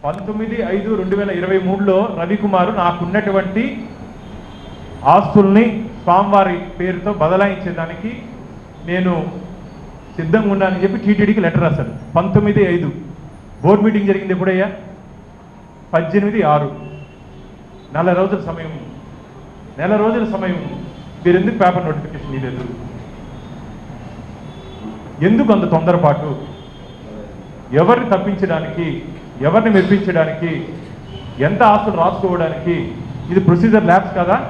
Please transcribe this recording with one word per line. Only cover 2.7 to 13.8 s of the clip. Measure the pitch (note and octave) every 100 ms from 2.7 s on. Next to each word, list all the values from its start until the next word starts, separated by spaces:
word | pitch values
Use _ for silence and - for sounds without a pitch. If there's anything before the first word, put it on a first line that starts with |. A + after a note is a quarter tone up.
| G#3+
నాకున్నటువంటి | F3 F3 E3+ G3+ G3 F#3+ F#3 G3+ C4+ - - - - - - - - - - - - - C3
ఆస్తుల్ని | F3 - G#3 F#3+ G3+ A#3 - - -
స్వామివారి | - F3+ G3+ G3+ F#3+ F3 E3+ -
పేరుతో | F3+ F3 G3 G#3
బదలాయించేదానికి | D#3 F#3 G3+ F#3+ F#3 E3 E3 F3 A3 A#3 - - - - - - E3+
నేను | F3+ F3+ E3+ D3+ - - - - - - - - -
సిద్ధంగా | D#3+ A3 G#3 G3
ఉన్నానని | F#3+ F3+
చెప్పి | G3 F#3+ G3+
టీటీడీకి | G#3 G#3 G#3+ E3+
లెటర్ | D#3 E3+
రాశారు. | - B2 - - E3
పంతొమ్మిది | F#3+ G#3 G#3 G#3 F3+
ఐదు | F3 - - - - - - - -
బోర్డు | D3+ G3+